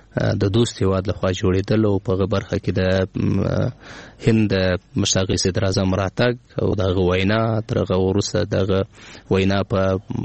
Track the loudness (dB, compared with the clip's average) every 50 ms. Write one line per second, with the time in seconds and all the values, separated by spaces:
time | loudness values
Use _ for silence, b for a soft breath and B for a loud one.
0 | B B -4 -2 0 0 0 0 0 0 2 2 0 0 -2 -2 0 0 0 0
1 | -2 -4 -4 -2 -2 -2 -2 0 0 0 0 0 0 0 0 2 2 2 0 0
2 | 0 -2 0 0 0 0 0 -2 -2 -2 -4 -4 -2 -2 -2 0 0 2 2 0
3 | 0 -2 -2 -2 -2 0 0 0 0 0 0 0 -2 -2 -4 B B B B B
4 | B B B -2 0 2 4 4 4 2 2 2 2 0 0 -2 -4 -6 -4 -2
5 | -2 0 0 0 0 0 0 0 0 0 0 0 0 0 0 0 0 0 0 0
6 | -2 -2 0 0 0 0 0 -2 -8 _ -4 -2 0 0 0 0 0 0 2 2
7 | 2 2 2 2 2 2 2 2 0 0 -2 -2 -4 -2 -2 -2 0 0 0 0
8 | 2 2 0 0 -2 0 -2 -2 -2 0 0 -2 0 0 0 0 -2 B B B
9 | B B B B B 0 0 2 2 2 2 0 0 0 0 0 0 0 0 -2
10 | -4 -6 -8 -6